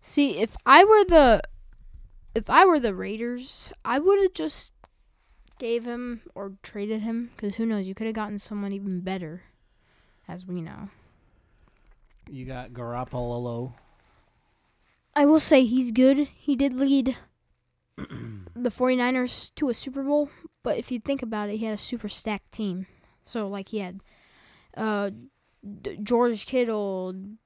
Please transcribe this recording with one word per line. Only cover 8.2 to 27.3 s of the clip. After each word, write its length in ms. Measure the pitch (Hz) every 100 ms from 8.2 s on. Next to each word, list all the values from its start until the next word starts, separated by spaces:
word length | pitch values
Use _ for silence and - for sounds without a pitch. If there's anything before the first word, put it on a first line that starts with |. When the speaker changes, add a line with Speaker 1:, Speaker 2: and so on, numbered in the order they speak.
| 214 208
Speaker 1:
someone 360 | - 208 202
even 260 | 196 196 185
better, 440 | 185 190 170 175 _ _ _ _ _ _ _ _ -
as 180 | 175 185
we 160 | 180
know. 280 | 160 - 196 _ _ _ _ _ _ _ _ _ _ - _ _ -
Speaker 2:
You 140 | 135 127
got 260 | 127 127
Garoppolo. 1000 | 120 117 120 127 123 123 120 123 117 127 - _ _ _ _ _ _ _ _ _ _ _ _ _ -
Speaker 1:
I 100 | 285
will 140 | 311
say 240 | - 285
he's 280 | 247 247 247
good. 360 | 226 262 277 285 -
He 220 | - 262
did 160 | 277
lead 420 | 254 269 277 254 254 - _ _ _ _ _ _ -
Speaker 2:
<clears throat> 0 |
Speaker 1:
the 720 | - 151 117 104 87 233 247
forty-niners 800 | - 254 254 247 254 247 - - -
to 140 | 285
a 40 |
Super 300 | 233 - 269
Bowl, 260 | 269 294 285 - - _
but 140 | - -
if 140 | -
you 80 | 247
think 240 | - 277
about 240 | 226 214 208
it, 80 | 214
he 80 | 220
had 100 | 208
a 20 |
super 320 | - 240 208
stacked 420 | - - 208 _
team. 360 | - 214 180 190 _ _ _
So, 240 | - 233 202
like, 220 | 202 196
he 80 | 220
had, 220 | 190 196 _ _ _ _ _ _ _ -
uh, 360 | 220 208 202 220 254 _ _ _ 202 202
D-, 160 | - 95
George 420 | 208 240 240 220 -
Kittle 680 | 262 240 214 202 190 185 190 190